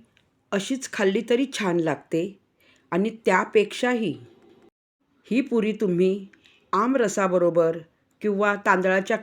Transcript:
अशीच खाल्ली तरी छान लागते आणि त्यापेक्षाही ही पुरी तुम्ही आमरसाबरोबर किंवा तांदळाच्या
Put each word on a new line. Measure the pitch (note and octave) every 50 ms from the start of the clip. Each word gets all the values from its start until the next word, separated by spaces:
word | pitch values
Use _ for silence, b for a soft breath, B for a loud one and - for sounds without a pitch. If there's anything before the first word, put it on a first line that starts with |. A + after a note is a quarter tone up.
| - _ _ _ _ _ _ _ _ _ G3+
अशीच | G3 G3 - C4+ C4 - - -
खाल्ली | - G#3 G3 G3 A#3 - -
तरी | A#3+ A#3+ C#4 C4+ -
छान | - G#3 F3+ E3+ F3
लागते | D#3+ D#3+ C#3 - - _ - D#3+ F3 G3 F#3+ - _ _ _ b b b b b b b E3+
आणि | F3 G3+ A3+ A3 - -
त्यापेक्षाही | G#3+ F#3 F#3 G#3+ G#3+ - A3 G3+ G3+ - - B3+ B3 B3 A3+ A3+ E3+ C3 A#2 - - - _ _ - - _ _ _ _ _ _ _ _ _ _ _ _ _ _ -
ही | G#3 C4
पुरी | C4 - A#3 A3+ G3+ A3 G#3
तुम्ही | G#3+ A3 F#3 F3 E3+ F#3 F#3 G3 G3+ F#3+ - b b b b b b b b -
आमरसाबरोबर | F#3+ A3 B3 C4+ C4 A#3 G3 - G#3 G3 F#3 F3+ F3+ F3 F3 E3 E3+ E3 E3 D#3+ E3+ D#3+ - _ _ _ _ _ _ -
किंवा | G#3+ G3+ F#3+ G#3 G#3 G3+ G3 G3
तांदळाच्या | - F#3+ F#3 F#3 F#3 F#3 F#3+ F#3+ - A3+ G#3+